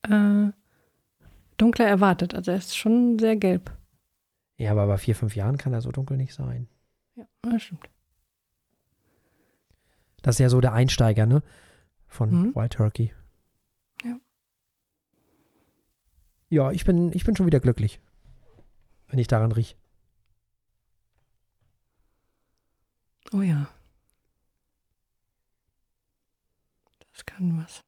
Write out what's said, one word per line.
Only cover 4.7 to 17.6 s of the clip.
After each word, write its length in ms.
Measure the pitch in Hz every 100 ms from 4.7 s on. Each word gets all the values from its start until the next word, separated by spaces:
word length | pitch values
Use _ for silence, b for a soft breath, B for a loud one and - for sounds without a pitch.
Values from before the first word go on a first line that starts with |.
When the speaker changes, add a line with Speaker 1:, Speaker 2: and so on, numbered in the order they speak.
Speaker 2:
aber 160 | 107 101
bei 100 | 98
vier, 180 | -
fünf 200 | 110 110
Jahren 220 | 107 101 139
kann 160 | 131
er 80 | 120
so 100 | 123
dunkel 260 | 135 135 135
nicht 160 | 131
sein. 340 | - 127 120 120 _ _ _ _
Speaker 1:
Ja, 100 | - - _
das 200 | 233 233
stimmt. 260 | - 170 - _ _ _ _ _ _ _ _ _ _ _ _ _ _ _ _ _ _ _ _ _ _ _
Speaker 2:
Das 140 | 127
ist 40 | 120
ja 100 | 127
so 120 | 123
der 120 | 127
Einsteiger, 520 | 113 131 - 113 107
ne? 160 | 107 143 b b b b b _ _
Von 220 | - 110 175 202
Speaker 1:
Mhm. 60 |
Speaker 2:
Wild 180 | 285 120
Turkey. 400 | - 107 - 113 - - _ _ _ _ _ _ -
Speaker 1:
Ja. 140 | 240 240 _ _ _ _ _ _ _ _ _ _ _ _ _ _ _ _ _ _ _ _ _ _ _
Speaker 2:
Ja, 220 | 156 135
ich 120 | 180
bin, 260 | - 175 175
ich 100 | 180
bin 120 | -
schon 100 | 202 180
wieder 120 |
glücklich, 400 | 143